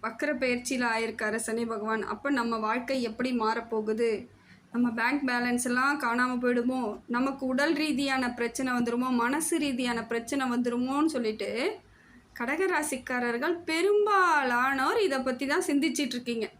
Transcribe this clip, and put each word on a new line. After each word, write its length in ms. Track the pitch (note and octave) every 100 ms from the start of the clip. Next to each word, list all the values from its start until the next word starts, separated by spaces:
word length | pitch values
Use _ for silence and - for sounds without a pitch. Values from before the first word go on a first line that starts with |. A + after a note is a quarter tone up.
வக்ர 280 | A3 - D4 C4+
பெயர்ச்சியில 420 | B3+ B3 B3 C4 A#3+ A3+
ஆயிருக்காரு 420 | A3+ A3 G#3+ A3 A3+
சனி 180 | A3+ A#3
பகவான், 320 | A3+ G#3+ A3 -
அப்ப 160 | G#3 C#4 C#4
நம்ம 180 | A#3 A3+ G#3+
வாழ்க்கை 320 | A#3 B3 C4+ A#3
எப்படி 220 | G#3+ B3 B3+
மாறப்போகுது, 640 | A3 A3+ A3+ A3 G#3+ A3 A#3 G#3+ - - - - -
நம்ம 140 | A#3+ B3 A3+
பேங்க் 240 | A#3 C#4+ C4+
பேலன்ஸ் 360 | B3 A#3+ A#3+ B3
எல்லாம் 260 | B3 C#4 D4
காணாம 320 | C4+ C4 B3+ B3
போயிடுமோ, 400 | B3 B3 A#3+ B3+ A3+ G#3+ - A#3+
நமக்கு 280 | C4+ C4 C4
உடல் 220 | C4 D4 D4
ரீதியான 460 | D#4 C4 C#4 C4 B3 A#3+
பிரச்சனை 300 | A#3 - C4 B3
வந்துருமோ, 300 | A#3+ A#3+ B3+ B3
மனசு 340 | A#3+ C#4+ D#4 E4
ரீதியான 360 | C#4+ B3 B3 A#3 A3
பிரச்சனை 340 | A#3 A#3 C#4+ C4
வந்துருமோன்னு 600 | A#3+ A#3+ A#3+ B3+ C#4 D#4 C#4+
சொல்லிட்டு 340 | A3+ G#3+ G3 G#3+ D#4+ G#4+ - - - - - -
கடகராசிக்காரர்கள் 1160 | A#3+ D4+ F#4 E4 D4+ B3+ - B3 A#3+ A#3 D4 E4+ -
பெரும்பாலானோர் 1300 | D#4+ F#4 G#4 G#4 G4+ F4+ D#4 B3+ A#3+ B3+ C4+ C#4 A4+ G4
இதை 140 | C4+ B3+
பத்தி 180 | B3 C4+
தான் 120 | D#4 F4+
சிந்திச்சிட்டு 460 | C#4+ D#4+ - C#4+ B3
இருக்கீங்க. 300 | B3 A#3 G#3+ -